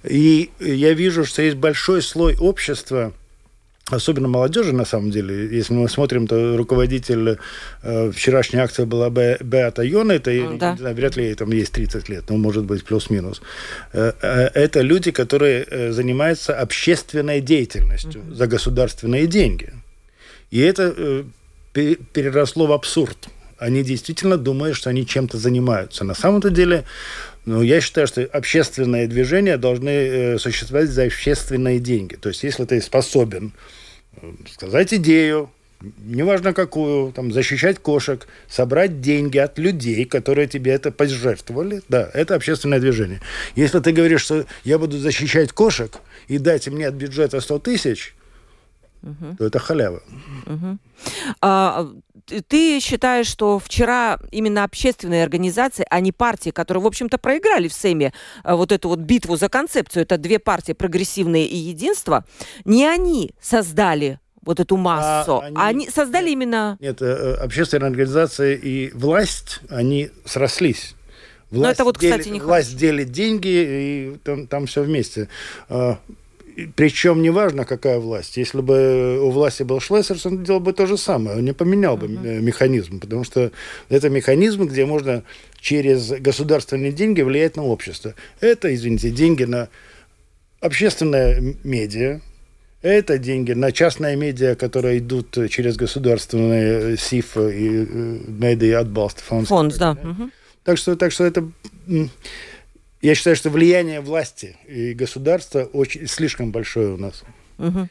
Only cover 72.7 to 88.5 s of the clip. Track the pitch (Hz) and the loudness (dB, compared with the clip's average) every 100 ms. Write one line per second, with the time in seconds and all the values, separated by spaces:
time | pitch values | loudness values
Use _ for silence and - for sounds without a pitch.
72.7 | 127 160 147 131 127 220 214 190 175 156 | 0 0 2 -4 -2 -2 0 0 0 0
73.7 | 139 139 143 135 143 - 143 131 143 139 | -2 -4 -6 -8 -10 -8 -6 -6 -6 -4
74.7 | 147 143 151 110 110 104 - - - - | -2 0 -2 -2 -6 -10 -12 -16 -18 -8
75.7 | 123 123 110 - - - _ - - 165 | -2 -2 -2 -10 -20 -20 _ -20 -14 -10
76.7 | - 151 - 175 160 165 175 202 139 120 | 2 2 4 2 4 2 2 2 0 -6
77.7 | 131 135 120 113 107 - 123 127 135 131 | -2 0 0 -2 -8 -8 -6 -4 -2 2
78.7 | 135 131 127 127 127 135 131 147 - 127 | 4 4 4 2 2 2 2 0 0 -4
79.7 | 131 - 208 196 180 185 185 180 190 180 | -4 0 0 0 -4 -4 -4 0 0 0
80.7 | 185 190 202 - 147 107 107 127 131 175 | 0 0 0 -2 -2 -2 -2 -2 0 2
81.7 | 202 185 113 104 113 120 113 117 - 135 | 2 2 0 -4 -8 -6 -2 -2 2 2
82.7 | 127 87 95 101 117 120 131 120 - - | 2 -2 -12 -8 -8 -2 0 0 -4 -18
83.7 | - - 135 143 135 131 143 214 202 175 | -18 0 2 2 0 2 4 4 2 -2
84.7 | 135 135 151 135 120 - - - - - | 0 0 0 -2 -4 -6 -20 -20 -12 -2
85.7 | 147 139 131 113 131 131 135 151 151 - | 0 2 2 0 -2 0 0 0 0 0
86.7 | 135 139 143 214 185 131 139 160 160 139 | -4 -4 -2 0 2 2 2 0 0 -4
87.7 | 110 - 85 110 - - - 226 | -4 -6 -12 -14 -14 -20 0 2